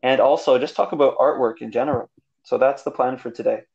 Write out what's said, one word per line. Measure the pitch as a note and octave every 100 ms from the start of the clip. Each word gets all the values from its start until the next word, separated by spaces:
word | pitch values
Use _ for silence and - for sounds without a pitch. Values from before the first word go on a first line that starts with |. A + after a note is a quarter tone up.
and | B2+ C3
also | C3 D#3+ - B2+
just | D3 -
talk | -
about | D#3 C3+ -
artwork | C#3 C#3 A#2 A2+
in | A2+
general. | A#2 C#3+ B2 - _ _ _
So | _ A#2+
that's | C3 C#3
the | -
plan | - B2+ B2+
for | A#2+
today. | - A2+ A2 -